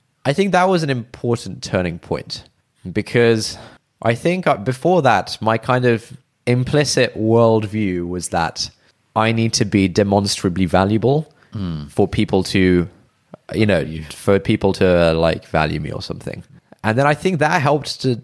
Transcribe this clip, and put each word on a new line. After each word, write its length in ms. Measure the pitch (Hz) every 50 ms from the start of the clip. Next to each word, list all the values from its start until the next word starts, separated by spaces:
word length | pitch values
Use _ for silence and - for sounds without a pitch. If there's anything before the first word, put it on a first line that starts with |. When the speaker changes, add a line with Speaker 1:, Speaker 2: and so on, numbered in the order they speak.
| _ _ _ _ -
Speaker 1:
I 80 | 139 143
think 180 | 190 196 196 180
that 140 | 180 180
was 140 | 190 190 165
an 80 | 160 139
important 720 | 131 120 110 - - - - 120 117 - - 98 - 62
turning 380 | - - - 92 90 87 85 85
point 440 | - - 82 65 - - - - - _ _ _ _ _ _ _ - 92
because 680 | 82 110 104 - - 120 120 117 117 110 104 - - - - - - _ _ _ _ _
I 140 | - 117 117
think, 320 | - - 170 180 185 -
uh, 100 | 160 135
before 440 | - 98 127 127 - - 175 185 175 135
that, 340 | 127 110 95 - - - -
my 160 | 107 110 113
kind 280 | 113 - - 123 127 123
of 260 | 123 117 110 - - - - _ _ _ _ _
implicit 680 | 120 123 127 127 - 147 147 147 131 - 143 120 110 -
worldview 880 | - 110 110 113 117 117 113 110 110 107 101 104 110 107 95 90 87 87
was 220 | 87 90 90 85 -
that 400 | 92 85 82 78 - - - - - _ _ _ _ _ _ _ _
I 160 | 107 110 113
need 220 | 113 113 113 110 -
to 120 | - 113
be 220 | 98 - 101 95
demonstrably 800 | 92 82 107 101 101 98 101 101 101 - - - 95 85 92 95
valuable 680 | 82 - 90 98 101 110 107 107 123 139 156 156 - _ _ _ _ -
Speaker 2:
Mm. 360 | 101 95 87 80 76 73 73
Speaker 1:
for 180 | - - 101
people 360 | - - 107 107 - 107 95 90
to, 440 | - - 98 92 92 90 87 82 - - _ _ _ _ _ _ _ - - _ - -
you 120 | 98 110
know, 200 | 104 95 82 69 78 80 78 78 73
for 300 | - - - 101 98 98
people 340 | - - 110 - - 98 92
to, 380 | - 98 92 87 85 85 82
uh, 20 | 82
like, 320 | 82 82 82 80 - -
value 320 | - - 78 78 78 82 76
me 120 | 76 -
or 100 | - -
something. 420 | - - - - - - - - - - - - _ _ - _ -
And 140 | 110 110
then 100 | 127 139
I 60 | 147 151
think 260 | - - 185 190 135
that 220 | 151 151 175 170
helped 400 | 131 143 147 147 127 - - -
to, 140 | - 131 120 -